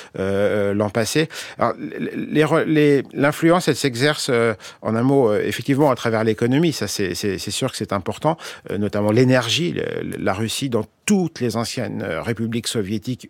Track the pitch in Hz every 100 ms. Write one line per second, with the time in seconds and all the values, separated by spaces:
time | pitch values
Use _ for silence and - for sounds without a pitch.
0 | - - 95 98 101 104 101 101 104 117
1 | 110 151 156 - - - 113 - - -
2 | - 120 - 147 151 156 120 151 147 139
3 | - - 139 - 165 175 160 131 139 117
4 | 143 147 - 117 117 104 - - - 110
5 | 127 139 117 101 - - 131 135 147 120
6 | 117 113 113 107 120 135 170 131 104 -
7 | 95 87 104 90 104 - 131 - 104 98
8 | 90 - 151 160 - - - 98 104 104
9 | 104 110 127 127 117 120 170 - 50 50
10 | 95 95 101 95 110 - 139 113 - _
11 | - 202 170 - 120 107 113 - 104 107
12 | 101 80 76 110 113 113 - 120 95 107
13 | 131 123